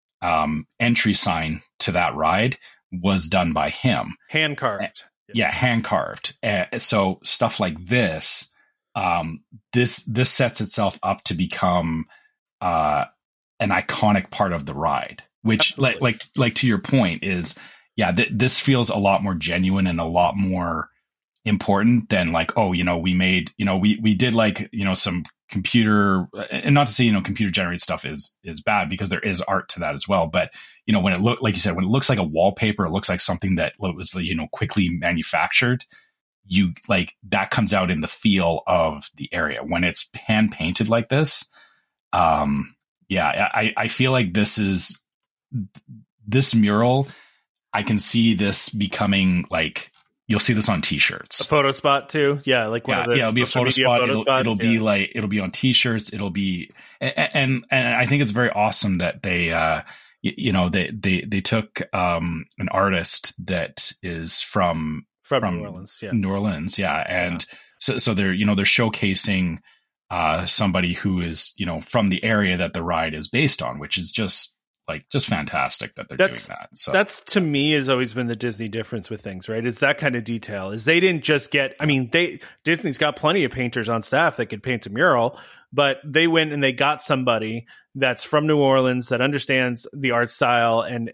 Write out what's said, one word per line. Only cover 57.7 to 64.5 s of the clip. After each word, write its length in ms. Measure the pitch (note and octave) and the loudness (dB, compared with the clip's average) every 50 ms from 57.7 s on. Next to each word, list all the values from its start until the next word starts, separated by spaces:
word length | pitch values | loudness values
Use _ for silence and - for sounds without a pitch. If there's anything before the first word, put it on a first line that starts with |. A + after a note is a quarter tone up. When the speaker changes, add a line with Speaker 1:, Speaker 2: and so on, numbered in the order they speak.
Speaker 1:
and 180 | C3+ C3 B2+ A#2+ A#2+ | 0 0 0 0 0
I 100 | A#2+ B2+ | 0 0
think 160 | B2 C#3 C#3+ C#3+ | 2 2 2 2
it's 80 | G#2+ | 2
very 200 | G2+ A#2+ B2 A2+ | 2 0 0 0
awesome 480 | - G#2 G#2 G#2+ - - - G#2 F#2+ F2 | 2 2 0 2 2 2 2 2 0 0
that 240 | F2 E2+ - - - | 0 -2 -4 -4 -4
they, 260 | G2 F2+ F2 F2 E2 | -4 -2 0 0 0
uh, 320 | E2 E2 D#2+ D#2+ D#2+ D#2 - - - - - _ _ _ - | 0 0 0 0 0 -2 -4 -10 -18 -20 -20 _ _ _ -6
y-, 120 | G2 - | -6 -4
you 160 | - - B2 F#2 | -2 -2 0 2
know, 160 | F#2 F2+ F2+ | 2 2 2
they, 220 | E2+ F#2+ F2 C#2+ - | 2 0 -2 -2 -4
they, 300 | G#2+ - G2 F#2+ F2+ - | -4 -2 0 0 0 -2
they 180 | G#2 G#2 G2 | -2 -4 -2
took, 420 | F#2 - - A2+ G#2+ - - - - - - | -2 0 0 0 -2 -4 -8 -10 -8 -4 -2
um, 540 | F#2+ F2+ F2 F2 E2+ E2 F2 E2 D#2+ E2 _ _ - | -2 0 0 0 0 -2 -4 -6 -6 -10 _ _ -8
an 100 | G2 F2+ | -8 -4
artist 640 | - F#2 G2 G2+ F#2+ E2+ E2+ - - - - - - - F2+ | 0 0 2 2 2 0 0 0 0 0 0 -2 -6 -6 -6
that 440 | F2 F#2+ F2 E2 - - - - - - _ - | -4 -4 -4 -4 -4 -4 -2 -2 -2 -4 _ -8
is 360 | F2+ E2+ D#2+ E2 E2 - - | -10 -8 -6 0 0 2 0
from, 640 | - - | 0 0